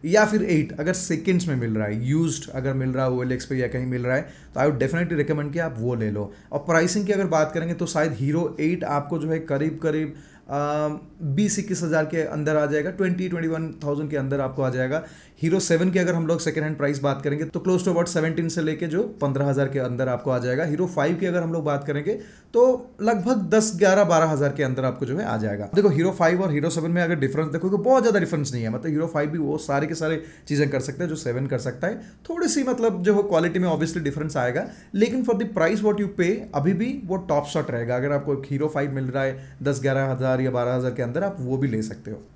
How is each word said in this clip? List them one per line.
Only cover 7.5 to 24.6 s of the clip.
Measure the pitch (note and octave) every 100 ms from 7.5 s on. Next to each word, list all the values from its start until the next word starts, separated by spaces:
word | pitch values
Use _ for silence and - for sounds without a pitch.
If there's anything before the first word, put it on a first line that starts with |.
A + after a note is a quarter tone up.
करेंगे | E3+ E3
तो | E3+ E3+
शायद | D#3 D#3 A2+
Hero | C3+ D#3 D#3+ -
एट | D#3 F3
आपको | - C#3+ C#3+ E3+
जो | D#3
है | D#3+
करीब | D#3+ C#3 D#3 -
करीब, | E3 D#3 D3+ C#3 - - -
अ, | C#3 D3 D3+ D3+ D3+ - - D#3 C#3
बीस | G#3 G3+
इक्कीस | - D#3+
हज़ार | E3 D#3 D#3
के | E3+ D3+
अंदर | D3+ D3 D3+
आ | D3
जाएगा, | D3+ D#3
ट्वेंटी | F#3 F#3 F3 F#3
ट्वेंटी | F3 D#3+
वन | D#3+ D#3+ -
थाउजेंड | D3 D3 D3+
के | D3
अंदर | C3+ C#3
आपको | C3 C3
आ | C3
जाएगा। | B2 B2+ D3+ E3 - - -
Hero | D#3+ F#3
सेवन | F#3 E3 F#3
की | F#3
अगर | F3 E3+
हम | D#3+
लोग | E3
सेकंड | E3+ D#3
हैंड | D3+ D3
प्राइस | C#3+ C#3+
बात | C#3+ C#3
करेंगे | D3 D3 D#3
तो | F3
close | F#3+ F3+
to | F#3
about | E3+ E3+
सेवनटीन | E3+ D#3+ D#3+ E3
से | E3+
लेके | D#3 D#3 F3
जो | E3 G#3 -
पन्द्रह | C#3+ C3+ C#3+
हज़ार | C3+ C#3
के | C3+
अंदर | B2+ B2 C3
आपको | A#2+ C#3
आ | B2
जाएगा। | B2 B2+ E3
Hero | D3+ F3+
फ़ाइव | F3+ D3 E3+
की | F#3
अगर | F3
हम | E3
लोग | E3
बात | D3 C#3+ C#3+
करेंगे | C#3+ D3+ A3 - - -
तो | A#3 B3+ B3 - -
लगभग | G#3+ A3 F#3 A#3+ E3+
दस | A3 A3 F3
ग्यारह | G3 F#3+
बारह | F#3+ E3 D#3+
हज़ार | D3 C#3+
के | C#3+